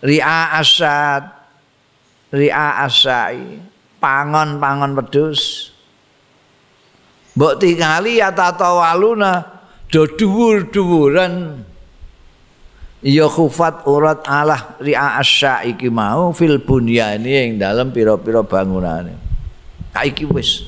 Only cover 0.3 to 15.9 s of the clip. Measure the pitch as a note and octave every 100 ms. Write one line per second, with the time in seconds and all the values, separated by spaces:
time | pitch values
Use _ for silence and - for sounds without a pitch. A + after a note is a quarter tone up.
0.3 | E3 E3 D#3 D3+ - D#3+ D3 D3 C#3 C#3+
1.3 | - _ _ _ _ _ _ _ _ _
2.3 | C#3 C#3+ - D3+ C3+ C3+ B2 C#3 B2+ G2+
3.3 | B2 B2 D3 F3+ _ _ _ D3 C#3 D3
4.3 | D3+ D3+ D3 C#3+ C#3 C#3 C#3 A#2 C#3+ D#3
5.3 | C#3+ - - - _ _ _ _ _ _
6.3 | _ _ _ _ _ _ _ _ _ _
7.3 | - D3+ C#3 F#3 E3+ E3+ D#3+ G#3 A#3 G3
8.3 | F#3 F3+ F3 F3+ F3 E3 E3+ G#3 A3+ G3+
9.3 | F3+ E3+ - - - - D#3+ D#3 - G#3
10.3 | G3 A#3 G#3+ E3 G3+ F#3 E3+ C#3+ D#3 F#3
11.3 | F3 E3+ C#3+ G#2 - - - - - -
12.3 | _ _ _ - _ - - C#3 C#3+ D3+
13.3 | - D#3+ B2+ E3+ D#3+ - C#3+ D#3 D3 -
14.3 | C#3+ D3+ C#3 - - C#3 B2+ C#3 A#2+ C3
15.3 | - C#3 B2+ G#2+ G#2 B2+